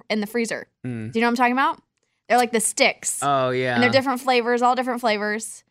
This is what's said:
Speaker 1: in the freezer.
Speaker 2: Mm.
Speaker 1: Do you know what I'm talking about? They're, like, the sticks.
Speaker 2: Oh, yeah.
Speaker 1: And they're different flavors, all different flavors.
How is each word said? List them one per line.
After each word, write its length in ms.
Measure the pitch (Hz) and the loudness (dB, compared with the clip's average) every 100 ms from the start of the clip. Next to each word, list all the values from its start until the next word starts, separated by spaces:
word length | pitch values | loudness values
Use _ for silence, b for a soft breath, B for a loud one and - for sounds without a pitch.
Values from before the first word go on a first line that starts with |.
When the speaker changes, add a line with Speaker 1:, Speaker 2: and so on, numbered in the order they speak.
| - | -6
Speaker 1:
in 120 | 214 | -4
the 60 | 202 | -2
freezer. 400 | 240 226 135 - _ 127 | -2 -4 -6 -10 _ -10
Speaker 2:
Mm. 240 | 117 110 | -8 -4
Speaker 1:
Do 80 | 226 | 0
you 20 | |
know 60 | 233 | 0
what 40 | |
I'm 40 | 240 | 2
talking 160 | 240 | 2
about? 280 | 254 302 311 _ _ _ _ - | 2 0 -4 _ _ _ _ 0
They're, 80 | 233 | 2
like, 160 | 240 | 2
the 80 | 233 | 0
sticks. 580 | - - 226 - - - | -2 2 2 2 -6 -4
Speaker 2:
Oh, 280 | 143 139 127 | 0 2 2
yeah. 240 | 127 127 | 0 0
Speaker 1:
And 100 | 123 | 2
they're 60 | 247 | 2
different 300 | 269 269 254 | 2 0 -2
flavors, 400 | 254 247 233 240 | 0 0 2 2
all 140 | 247 254 | 2 2
different 260 | 254 240 | -2 -2
flavors. 640 | 240 208 208 214 - - _ | -2 0 -2 -4 -8 -16 _